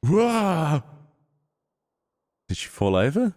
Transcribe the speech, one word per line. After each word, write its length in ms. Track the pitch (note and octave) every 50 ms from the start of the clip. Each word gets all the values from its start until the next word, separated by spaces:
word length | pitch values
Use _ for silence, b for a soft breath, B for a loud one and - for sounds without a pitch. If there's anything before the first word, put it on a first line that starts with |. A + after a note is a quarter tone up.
| -
Wah! 760 | A#2+ D#3+ G#3 A3+ A#3+ A#3 A#3 G#3+ G3+ F#3 E3 D#3+ D3+ D3 D3 - - - - - _ _ _ _ _ _ _ _ _ _ _ _ _ _ _ _ _ _ _ _ _ _ _ _ _ _ _ _
Did 100 | _ G2
she 100 | - -
fall 280 | - - - - G2+ F#2+
over? 380 | F#2 F#2+ B2 C#3+ G3 B3+ A#3 F#3